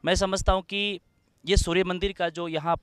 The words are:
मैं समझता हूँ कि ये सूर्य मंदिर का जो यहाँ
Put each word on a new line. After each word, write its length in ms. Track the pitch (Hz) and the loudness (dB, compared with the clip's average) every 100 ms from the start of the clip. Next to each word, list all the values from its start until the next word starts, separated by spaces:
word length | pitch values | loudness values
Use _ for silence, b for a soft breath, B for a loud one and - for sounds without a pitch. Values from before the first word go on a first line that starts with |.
| 160 | 0
मैं 100 | 180 | 0
समझता 380 | 190 190 - | 2 0 2
हूँ 80 | 190 | 0
कि 380 | 180 202 208 196 _ _ _ _ - | 0 -4 -4 -6 _ _ _ _ 0
ये 120 | 190 | 2
सूर्य 260 | - 175 | 4 2
मंदिर 280 | 185 180 196 | 2 -2 -4
का 180 | 190 170 | -2 -4
जो 180 | 165 170 | -4 -4
यहाँ 300 | 156 160 170 | -4 0 -2